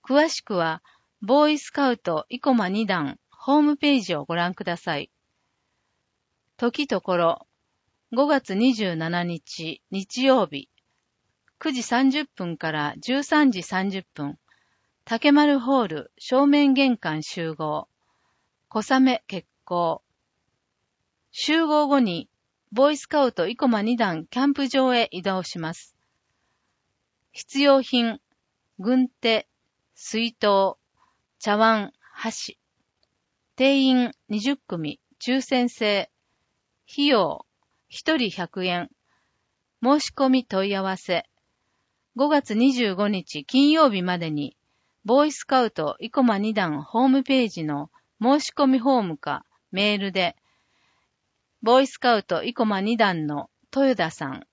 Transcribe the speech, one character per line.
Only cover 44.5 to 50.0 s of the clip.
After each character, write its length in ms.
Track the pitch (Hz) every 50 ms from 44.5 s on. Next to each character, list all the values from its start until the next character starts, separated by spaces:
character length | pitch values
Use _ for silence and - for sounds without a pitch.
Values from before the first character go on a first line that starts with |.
| _ _ _ _ _ _ _ _ _ _ _
ボ 180 | 202 240 277 294
ー 40 |
イ 40 | 302
ス 140 | 269 - -
カ 180 | - 277 262 240
ウ 80 | 214
ト 240 | _ - 156 143 - _
生 80 | - -
駒 280 | - 294 254 233 208
二 160 | 196 208 220 214
段 300 | 208 190 160 151 143 147
ホ 220 | - - 233 254
ー 20 |
ム 160 | 262 262 277 262
ペ 220 | - 269 262 240
ー 40 | 202
ジ 140 | - 170 160
の 260 | 151 147 143 147 - _ _ _ _ _ _
申 220 | 214 247 277 302
し 100 | - -
込 140 | _ - 285
み 140 | 262 262 262
フ 100 | 220 277
ォ 100 | 269 240
ー 20 | 202
ム 140 | 175 156
か 280 | - - 147 143 - _ _ _ _ _ _
メ 220 | - 185 202 208 208
ー 60 |
ル 120 | 196